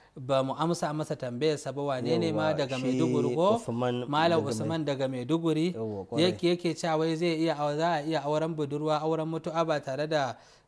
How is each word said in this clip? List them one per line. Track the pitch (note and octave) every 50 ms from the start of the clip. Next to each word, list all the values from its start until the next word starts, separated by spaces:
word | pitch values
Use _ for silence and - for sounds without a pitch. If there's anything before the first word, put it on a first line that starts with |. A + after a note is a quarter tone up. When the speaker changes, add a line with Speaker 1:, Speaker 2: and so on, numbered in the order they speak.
| - - _ D3+
Speaker 1:
ba | C3 C3 C3+ C3+
mu | C3 C3+ B2+ C#3+
amsa | D#3 E3+ E3+ - - - D3+ D3+
masa | D3+ - D3
tambayarsa | - C3 B2 A#2+ A#2+ D3+ D#3 D3+ C#3+ - C#3 C3
ba, | C#3+ C#3+
wane | C#3+ C3 B2+ - - E3 E3+
ne | E3+ E3
ma | D3+ D#3 D#3 D#3
Speaker 2:
Yawwa, | D3+ D3
Speaker 1:
daga | C#3 B2+ C3
Speaker 2:
shi | B2+ C3
Speaker 1:
Maiduguri | B2+ B2+ B2+ - - D3+ D3 - - B2
ko? | D#3 F3 G3+ A3 A#3
Speaker 2:
Usman | - - A#2 A#2+ B2 B2 A#2+ B2 B2 C#3
Speaker 1:
Malam | C#3+ D3+ E3 E3+ E3+ D#3+
Speaker 2:
daga |
Mai- | D3 C#3
Speaker 1:
Usman | A#2+ A2 D3 D3+ E3 D#3+ D3+
daga | C#3+ C#3 C3 C3+ C3
Maiduguri. | C3+ B2 A#2+ B2 D#3+ E3 E3 E3 D3+ D#3 E3 F#3 F3+
Speaker 2:
Yawwa, | - A3+ A3 G#2 G2 F#2 -
kwarai. | A#2 D3+ E3+
Speaker 1:
Yake, | F#3 - - D#3+ E3+ F3+ F3
yake | F3 E3+ D#3
cewa | - - E3 D#3+ D#3
wai | D#3+ E3 E3
zai | D#3+ F3 E3+ D#3+ D#3
iya | E3 E3 D3+
au-, | C#3+ D3 D3 D3 D3+
za | D#3+ F3 E3+
a | D3+
iya | D3 D#3+ D#3+ D3 C3
auren | D3 D3+ D3+ G#3+ G3 E3
budurwa, | D#3 D3 C3 D3 D3 D3+ D#3 D3+ D3
auren | D3+ D#3+ E3 D#3+ D#3 D#3+
mutu'a | D#3+ D#3+ D#3+ E3+ D#3 E3 E3
ba | D#3+ D3+ C#3+
tare | - C3+ C3 C#3 D3+ D#3
da | D#3 D3 C3+ A#2+ A2 - - - - - _